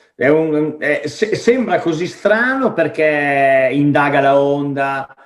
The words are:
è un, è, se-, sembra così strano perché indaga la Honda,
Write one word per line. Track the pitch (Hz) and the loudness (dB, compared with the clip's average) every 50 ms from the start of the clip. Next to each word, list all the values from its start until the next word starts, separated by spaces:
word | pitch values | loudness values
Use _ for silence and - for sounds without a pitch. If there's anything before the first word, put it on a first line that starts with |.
| _ _ _ | _ _ _
è | - - 143 | -2 0 2
un, | 151 160 160 156 151 151 156 151 - - | 2 2 2 0 0 0 -2 -2 -4 -4
è, | 131 147 147 - - | -2 -2 -2 -2 -4
se-, | 147 - - 220 214 196 | -8 -6 -4 -4 -2 -2
sembra | - - 226 254 262 226 185 180 160 | 0 2 2 2 2 0 0 -2 -2
così | - 170 156 156 180 | 0 -2 -2 -2 -4
strano | - - - - 196 214 226 240 254 269 269 262 214 | -6 -6 -2 0 0 2 2 0 0 0 0 -2 -2
perché | - 170 160 147 - 165 156 151 151 147 147 143 139 139 139 135 135 131 131 127 | 0 -2 -2 -2 0 0 0 2 2 0 0 0 0 2 2 2 4 2 2 2
indaga | 135 143 147 147 139 147 143 143 143 139 | 2 2 2 2 2 2 2 2 2 2
la | 139 139 139 139 | 2 4 4 4
Honda, | 139 143 143 143 143 143 139 139 139 135 135 135 - - - - - | 2 2 0 -2 -4 -4 -4 -4 -4 -4 -4 -6 -10 -12 -16 -20 -20